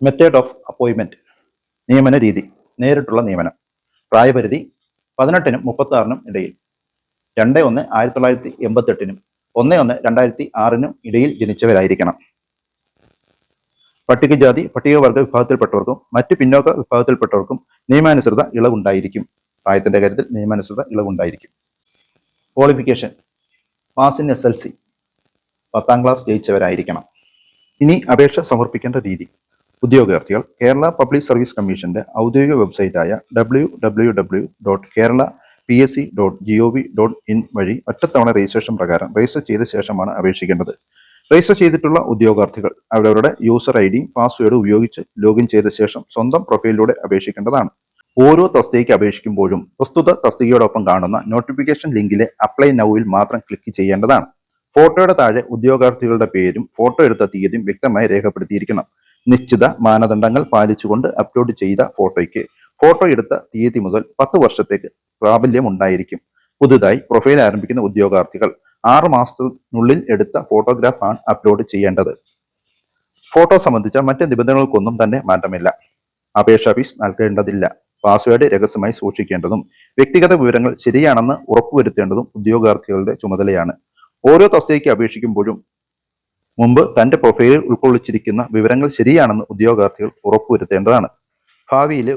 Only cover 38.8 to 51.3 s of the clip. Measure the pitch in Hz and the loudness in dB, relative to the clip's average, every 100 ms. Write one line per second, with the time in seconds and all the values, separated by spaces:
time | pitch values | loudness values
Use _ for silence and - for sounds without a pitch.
38.8 | 90 85 87 104 123 151 - 107 120 107 | -2 -4 -4 -2 -2 -4 -6 -6 -6 -6
39.8 | 98 98 95 - 92 92 90 90 90 - | -6 -6 -6 -4 -4 -4 -4 -4 -6 -12
40.8 | _ _ _ _ - 160 175 202 170 160 | _ _ _ _ 0 2 4 2 2 2
41.8 | 151 165 - 110 110 107 101 - 98 - | 0 -2 -2 0 2 2 0 -4 -8 -10
42.8 | - 113 107 107 139 - 113 120 - 113 | -4 0 2 4 2 0 0 0 0 0
43.8 | 98 113 156 123 120 - 107 120 101 107 | 0 0 -4 -4 -4 0 0 2 2 0
44.8 | 117 - - - 107 110 117 107 104 - | 0 -6 -16 -4 0 2 0 0 0 -2
45.8 | 104 - - - 120 160 190 107 113 107 | -4 -4 -12 -6 -2 -4 -2 -2 0 0
46.8 | 110 - - 196 - - 104 139 156 - | 0 -2 -2 -4 -4 -8 -4 -2 -4 -8
47.8 | _ _ _ - 135 160 180 131 - 120 | _ _ _ 4 6 6 4 2 0 0
48.8 | 120 101 104 - 110 98 95 92 - - | 2 2 0 -4 -6 -4 -2 -4 -8 -8
49.8 | 131 165 165 180 120 - 117 120 110 113 | -4 0 0 0 0 0 2 2 2 0
50.8 | 92 92 90 107 104 | -2 0 -2 -6 -4